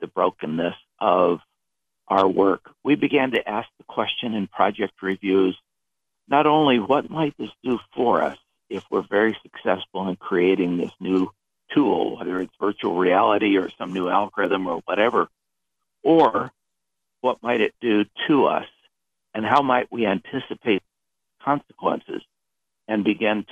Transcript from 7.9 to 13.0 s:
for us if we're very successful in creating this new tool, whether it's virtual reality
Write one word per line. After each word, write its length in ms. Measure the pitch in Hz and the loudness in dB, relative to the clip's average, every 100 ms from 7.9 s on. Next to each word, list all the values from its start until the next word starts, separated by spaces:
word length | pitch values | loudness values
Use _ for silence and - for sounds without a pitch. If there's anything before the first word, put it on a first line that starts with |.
for 260 | - 120 85 | -2 0 2
us 160 | 73 - _ _ - | 0 -6 _ _ -12
if 140 | 98 - | -12 -6
we're 160 | 95 - | -6 -2
very 280 | 101 110 101 | 0 0 -2
successful 680 | - - 95 92 - 92 95 | -14 -8 -4 -4 -6 -8 -6
in 80 | 90 | -8
creating 580 | - 92 90 95 87 | -4 0 2 2 0
this 160 | 87 - - | -2 -6 -8
new 320 | 92 92 92 _ _ _ - | -2 -2 -2 _ _ _ -4
tool, 440 | 147 117 87 107 - | 0 2 0 -2 -4
whether 240 | 90 92 | -8 -6
it's 120 | 90 - | -8 -4
virtual 380 | 101 - 107 | -4 -2 -4
reality 580 | 87 | 0